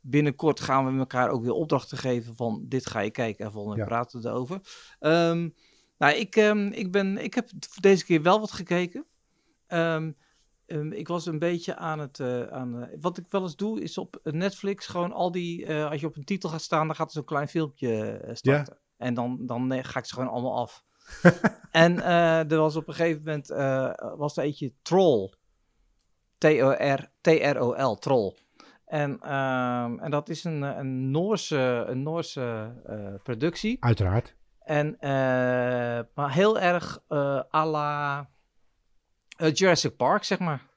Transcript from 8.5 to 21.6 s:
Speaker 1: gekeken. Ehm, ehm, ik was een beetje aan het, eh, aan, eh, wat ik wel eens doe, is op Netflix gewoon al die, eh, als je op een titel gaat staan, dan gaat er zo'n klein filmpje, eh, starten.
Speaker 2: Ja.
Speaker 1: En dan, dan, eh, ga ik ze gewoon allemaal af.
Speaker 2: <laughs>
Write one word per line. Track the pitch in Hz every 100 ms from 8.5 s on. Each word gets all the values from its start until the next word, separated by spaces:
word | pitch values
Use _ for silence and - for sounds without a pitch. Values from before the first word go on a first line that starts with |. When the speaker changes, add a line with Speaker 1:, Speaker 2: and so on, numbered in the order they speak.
Speaker 1:
gekeken. | - 175 175 175 240 - _ _ _ _ _ _
Ehm, | 170 165 160 160 147 _ _ _ _
ehm, | _ 156 151
ik | - 160
was | 170
een | 170 156
beetje | 170 170 -
aan | - 165 151
het, | 143 -
eh, | 127 123 -
aan, | - 127 120
eh, | 120 151
wat | 170 175
ik | 170
wel | 196
eens | 185
doe, | 147 208 220
is | 165 -
op | 175 -
Netflix | 160 151 196 196 196 196 -
gewoon | 180 175
al | - 180
die, | 180 175 170
eh, | - 151 151
als | 151
je | 151
op |
een | 147
titel | 139 196 170
gaat | 160
staan, | - 160 156
dan |
gaat | 160 160
er |
zo'n | 156
klein | - 147 147
filmpje, | 170 151 _ 123 110 107
eh, | 107 -
starten. | 117 131 143 139 -
Speaker 2:
Ja. | _ _
Speaker 1:
En | 123
dan, | 120 123 127
dan, | 123 120 127
eh, | 131
ga | 127 131
ik |
ze | -
gewoon | 123 127
allemaal | 123 127 113
af. | 113 - _ _ - -
Speaker 2:
<laughs> | 175 175 - -